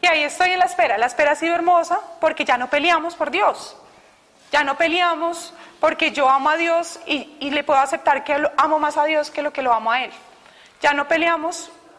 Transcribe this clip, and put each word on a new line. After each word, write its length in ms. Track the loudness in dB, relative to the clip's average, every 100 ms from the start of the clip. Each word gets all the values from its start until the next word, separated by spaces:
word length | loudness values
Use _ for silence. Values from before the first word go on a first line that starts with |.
Y 60 | 2
ahí 160 | 2
estoy 280 | 0 0 0
en 100 | 2
la 60 | 0
espera. 320 | 2 0 2
La 80 | 0
espera 260 | 2 2
ha 20 |
sido 220 | 2 0 0
hermosa 420 | 2 2 2 -2 -4 -2
porque 240 | -2 0
ya 120 | 0 0
no 120 | 0
peleamos 480 | 0 2 0 0 -6
por 160 | -4
Dios. 440 | 0 0 -2 -10 -20 -20 -20 _ _ _ _ _
Ya 100 | 0
no 140 | 0 0
peleamos 800 | 0 2 0 0 -4 -6 -12 -18 -20 -2
porque 320 | -2 0 -2
yo 160 | 2 2
amo 220 | 4 2
a 60 | 0
Dios 440 | 0 0 -2 -10 -6
y, 300 | -6 -6 -10
y 100 | -6
le 140 | -4
puedo 160 | 2 2
aceptar 440 | 2 0 0 0
que 140 | 0 -2
lo 120 | -2 0
amo 220 | 2 2
más 180 | 0 0
a 80 |
Dios 260 | 0 0 -2
que 120 | -4
lo 100 | -6
que 100 | -4
lo 100 | 0
amo 180 | 0 0
a 140 | -2
Él. 60 | -2 -12 -20 -20 -20 -20 -20 _
Ya 120 | 0
no 140 | 0 0
peleamos 640 | 0 2 0 -4 -8 -14 -20 -20